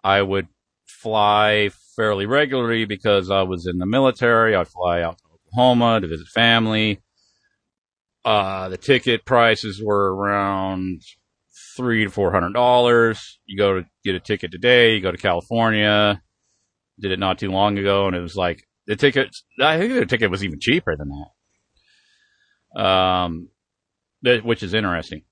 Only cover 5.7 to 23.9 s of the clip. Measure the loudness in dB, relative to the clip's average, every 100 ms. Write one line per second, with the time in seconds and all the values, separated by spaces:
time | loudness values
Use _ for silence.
5.7 | 4 2 0 -2 -10 -8 0 2 2 0
6.7 | -2 -2 -4 _ _ _ _ _ _ _
7.7 | _ _ _ _ _ 0 0 0 -6 -8
8.7 | -10 0 0 2 -2 0 4 4 2 -4
9.7 | -8 -2 0 0 -2 -2 -2 -2 -2 -4
10.7 | -4 -6 -8 -14 _ _ _ _ -20 -20
11.7 | -6 -2 0 -2 0 0 0 0 0 2
12.7 | 4 4 4 2 0 -12 -20 _ 0 0
13.7 | 0 -6 _ -6 -6 -4 -6 -6 -4 2
14.7 | 4 4 2 -2 -2 -2 -2 -2 0 0
15.7 | 2 2 2 2 0 _ _ _ _ _
16.7 | _ _ -10 -6 -2 -2 -2 -4 0 0
17.7 | 0 0 0 0 -2 -6 -4 -4 -4 _
18.7 | _ -8 0 0 0 -4 -8 _ -2 0
19.7 | 0 -2 -2 -2 0 0 -2 -6 -6 -2
20.7 | -2 -2 -6 -8 -12 -16 _ _ _ _
21.7 | _ _ _ _ _ _ _ _ _ _
22.7 | -4 0 2 2 0 -2 -6 -14 _ _
23.7 | _ _